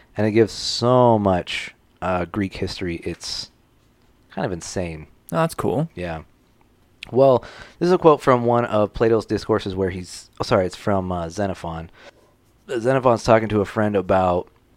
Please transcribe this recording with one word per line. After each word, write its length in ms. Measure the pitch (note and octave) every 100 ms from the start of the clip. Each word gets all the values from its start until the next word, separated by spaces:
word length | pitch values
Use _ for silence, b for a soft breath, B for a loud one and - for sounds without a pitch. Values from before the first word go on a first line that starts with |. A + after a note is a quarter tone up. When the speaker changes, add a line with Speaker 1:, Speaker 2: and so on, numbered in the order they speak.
| b -
Speaker 1:
and 100 | G#2+
it 40 |
gives 240 | G#2+ G#2
so 640 | - - - A#2 B2+ B2 A2
much, 560 | G2+ F2+ - - - - _ -
uh, 240 | F2 F#2
Greek 300 | F2 G#2+ G2
history. 480 | - F#2 - F#2 E2+
It's 460 | - E2+ - - - _ _ _ _ _ _ _ _
kind 160 | - A2+
of 60 |
insane. 560 | F2 - - F2 D#2 D#2 _ -
Speaker 2:
Oh, 60 | E3+
that's 180 | E3
cool. 360 | - - A#2+ D#3+
Speaker 1:
Yeah. 280 | - F2 D#2+ - _ _ _ _ _ _ - -
Well, 280 | A#2 C3+ B2 B B B B
this 80 | F3
is 40 |
a 60 | F3+
quote 240 | E3+ D3
from 240 | - B2 A#2+
one 180 | A#2+
of 300 | A#2+ G#2+ G#2
Plato's 320 | - A2+ A2+ -
discourses 480 | G#2 - G#2+ G2+
where 160 | F#2+ F#2
he's, 400 | F2+ F2+ - - -
oh, 40 |
sorry, 200 | - A2+
it's 120 | F#2 -
from, 360 | - G2 F#2
uh, 160 | F2+ E2
Xenophon. 640 | E2 G2+ F2 E2+ E2 E2 b b b b _ _ _ -
Xenophon's 560 | B2 A#2 C3+ B2 A2+
talking 240 | - A2+ A2
to 120 | G#2+
a 60 | G2
friend 300 | - G#2+ G2+
about 520 | F#2 F#2+ F#2 F2+ - _ _